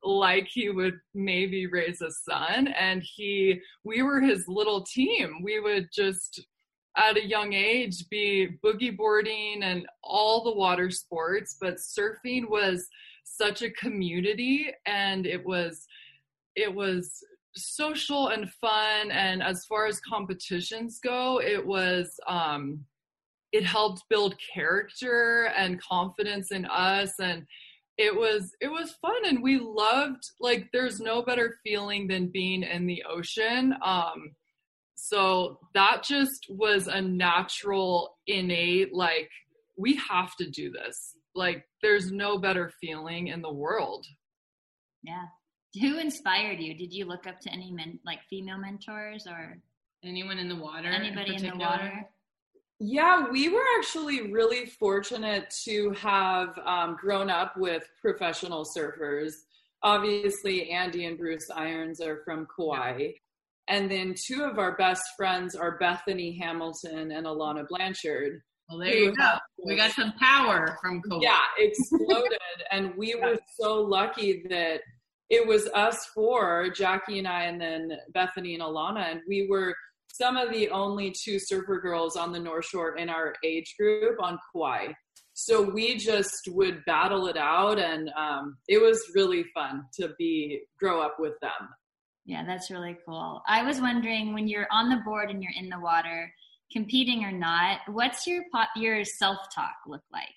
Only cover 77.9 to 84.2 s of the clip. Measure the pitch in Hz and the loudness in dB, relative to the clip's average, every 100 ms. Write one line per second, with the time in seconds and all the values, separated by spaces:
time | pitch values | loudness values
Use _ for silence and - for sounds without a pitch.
77.9 | 156 - 185 185 185 180 170 160 156 165 | -8 -6 0 0 0 -8 -6 -4 -4 -4
78.9 | 214 175 165 165 202 196 196 185 175 - | -2 -4 -6 -4 -2 2 2 0 -4 -12
79.9 | _ _ - 247 254 247 226 208 190 202 | _ _ -2 0 0 0 0 0 0 -2
80.9 | 202 196 185 - 202 - 190 190 190 180 | -2 -4 -6 -4 -4 -2 -4 -2 -2 -2
81.9 | 170 165 170 170 175 170 160 165 185 170 | -2 -2 -2 -6 -6 -6 -6 -4 -4 -4
82.9 | 160 170 165 156 - 160 160 160 - 208 | -4 -4 -2 -4 -2 -2 -2 -6 0 2
83.9 | 214 220 226 | 4 2 2